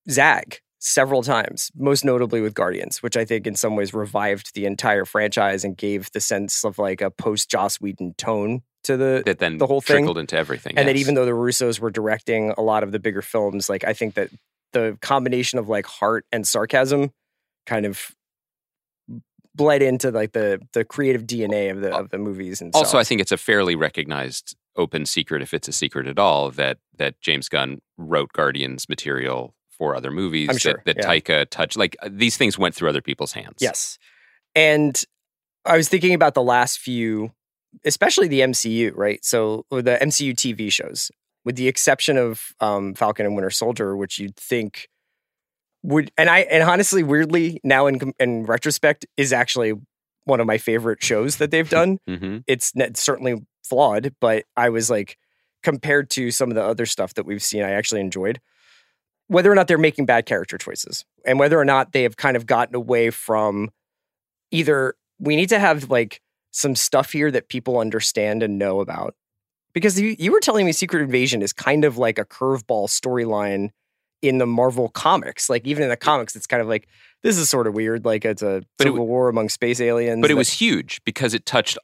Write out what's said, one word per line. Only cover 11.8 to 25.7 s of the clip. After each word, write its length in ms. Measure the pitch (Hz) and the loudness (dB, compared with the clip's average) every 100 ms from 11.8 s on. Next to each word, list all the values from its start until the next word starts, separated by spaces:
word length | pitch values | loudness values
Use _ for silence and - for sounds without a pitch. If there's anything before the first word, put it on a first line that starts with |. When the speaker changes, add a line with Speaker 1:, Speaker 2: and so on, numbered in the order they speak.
Speaker 1:
were 100 | 113 | -4
directing 600 | 107 107 107 - 113 107 107 | -4 -2 -2 -2 -2 0 0
a 20 | |
lot 220 | 110 107 | 0 2
of 100 | 101 | 0
the 60 | 104 | -2
bigger 240 | 107 98 | -4 -4
films, 480 | - 113 104 98 95 | -4 -2 -2 -2 -4
like, 120 | 98 | -4
I 120 | - | -4
think 180 | - 110 | -4 -4
that 140 | 104 98 - _ _ _ | -4 -6 -8 _ _ _
the 240 | 123 113 104 | -2 -2 -4
combination 580 | - 139 127 123 120 127 | -2 0 0 -2 -2 -4
of, 120 | 107 | -2
like, 160 | 104 - | -4 -4
heart 400 | - 104 113 - | -2 0 0 -2
and 160 | 117 104 | -4 -2
sarcasm 640 | 113 113 131 135 143 139 - _ _ _ _ | -2 0 2 2 2 0 -6 _ _ _ _
kind 220 | - 113 104 | -6 -4 -4
of 280 | 95 - _ _ _ _ _ _ _ _ _ - 120 - _ _ | -6 -12 _ _ _ _ _ _ _ _ _ -18 -18 -18 _ _
bled 260 | 143 151 143 | 0 2 4
into, 300 | 135 127 131 | 4 2 0
like, 220 | 113 107 | -2 -2
the, 280 | 113 104 95 - | 0 0 -2 -2
the 120 | 117 | -4
creative 420 | 107 - 139 123 110 | -4 -2 0 0 -2
D 180 | 117 | -4
N 100 | 104 | -2
A 140 | 104 98 | -2 -2
of 100 | 95 | -4
the, 160 | 98 95 | -4 -4
of 140 | 95 | -6
the 80 | 98 | -8
movies 420 | 104 95 92 98 | -8 -8 -10 -10
and 140 | 85 | 0
Speaker 2:
Also, 140 | 156 151 | 2 4
Speaker 1:
stuff. 120 | 135 | 2
Speaker 2:
I 40 | |
think 180 | 110 110 | 2 0
it's 100 | 92 | 0
a 60 | 95 | -2
fairly 360 | - 104 92 | 2 2 2
recognized 800 | 85 78 - 76 71 65 - - - _ - | 0 -2 -2 -6 -6 -8 -10 -14 -18 _ -4
open 300 | 85 80 73 | -4 -4 -4
secret, 340 | - - 76 | -4 -2 -4
if 140 | 65 | -4
it's 140 | 73 | -8
a 40 | - | -6